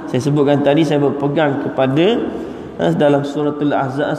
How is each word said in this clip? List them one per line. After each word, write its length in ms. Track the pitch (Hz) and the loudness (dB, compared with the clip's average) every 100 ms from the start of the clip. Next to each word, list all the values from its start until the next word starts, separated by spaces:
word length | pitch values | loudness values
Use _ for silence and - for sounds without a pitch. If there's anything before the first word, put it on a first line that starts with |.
| - | -4
saya 160 | 127 | -2
sebutkan 400 | 143 147 139 143 | 0 2 2 2
tadi, 240 | 139 151 156 | 4 2 2
saya 160 | 147 | 2
berpegang 640 | 139 - 143 143 151 131 - | 0 0 -2 0 0 0 -4
kepada, 560 | - 131 143 185 240 - - - - - - | -2 0 2 2 2 -2 -8 -10 -12 -12 -2
ha, 160 | 170 | 0
dalam 320 | 165 147 143 139 | 2 2 2 0
Suratul 480 | 151 147 147 147 | -4 -4 -2 0
Ahzab, 400 | 110 135 135 131 | 0 -2 -2 -4